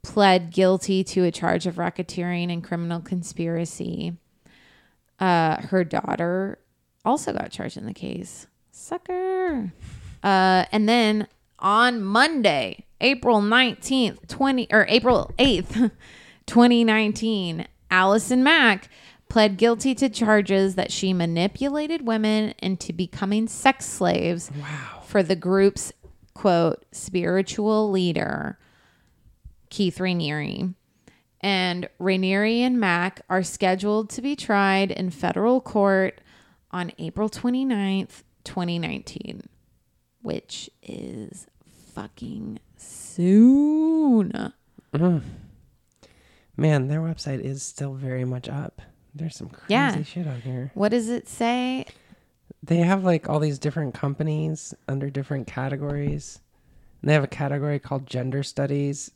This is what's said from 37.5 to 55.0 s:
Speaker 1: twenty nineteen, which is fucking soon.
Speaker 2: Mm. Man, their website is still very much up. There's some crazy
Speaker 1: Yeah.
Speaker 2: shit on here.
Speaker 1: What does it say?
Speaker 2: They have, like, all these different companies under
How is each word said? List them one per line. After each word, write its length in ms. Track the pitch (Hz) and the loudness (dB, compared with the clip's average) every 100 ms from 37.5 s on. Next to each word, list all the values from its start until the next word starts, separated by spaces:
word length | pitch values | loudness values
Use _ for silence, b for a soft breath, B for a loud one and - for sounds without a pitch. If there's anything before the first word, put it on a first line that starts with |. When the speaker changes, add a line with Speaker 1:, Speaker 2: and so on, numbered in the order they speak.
| 254 269 214 196 190 - - _ _ | -2 -2 -2 0 -2 -4 -14 _ _
Speaker 1:
twenty 340 | - - 175 170 | -10 -6 -4 -4
nineteen, 640 | 160 69 - - - - - _ _ _ _ _ _ _ | -6 -8 -12 -14 -14 -14 -18 _ _ _ _ _ _ _
which 480 | 233 - _ - - _ | -8 -8 _ -16 -18 _
is 640 | - - - 123 107 - - _ _ _ _ | -16 -14 -12 -14 -16 -18 -20 _ _ _ _
fucking 680 | - 101 _ - - 214 220 _ _ | -16 -16 _ -14 -12 -12 -16 _ _
soon. 1800 | - - - - 180 202 240 277 294 311 320 320 294 226 185 - - _ _ - _ | -20 -20 -14 -2 4 8 8 8 4 2 2 2 4 4 2 -4 -8 _ _ -20 _
Speaker 2:
Mm. 280 | 139 180 165 - - - - _ _ _ _ b b b b b - | 0 2 2 -2 -16 -20 -20 _ _ _ _ b b b b b -2
Man, 300 | 156 147 131 | 2 2 0
their 140 | 151 | -2
website 400 | 165 160 - 131 | -4 -6 -8 -6
is 220 | 131 135 | -6 -10
still 300 | - - 139 | -12 -10 -10
very 300 | 135 135 127 127 | -8 -6 -4 -4
much 220 | 127 - | -6 -8
up. 340 | 143 - - - _ _ | -8 -10 -14 -20 _ _
There's 220 | 147 160 - | -10 -10 -10
some 140 | - | -16
crazy 160 | - - | -18 -2
Speaker 1:
Yeah. 300 | 220 277 190 | 0 2 -2
Speaker 2:
shit 240 | 151 180 160 | -6 -8 -6
on 140 | 123 | -6
here. 300 | 127 127 127 | -8 -8 -8
Speaker 1:
What 160 | - 208 | -2 0
does 200 | 240 220 | 0 -2
it 180 | 240 - | -6 -8
say? 560 | - 233 247 247 262 - b b b b _ _ - | -4 -2 0 -2 -6 -8 b b b b _ _ -20
Speaker 2:
They 140 | - 170 | -2 2
have, 260 | 170 196 | 2 2
like, 260 | 185 165 - | 2 0 0
all 100 | 151 | -2
these 200 | 151 139 | -2 -2
different 340 | 151 165 143 | -4 -4 -6
companies 800 | - 143 139 156 151 156 156 - - - | -4 -6 -2 -4 -2 -4 -6 -12 -16 -6
under 200 | 135 | -6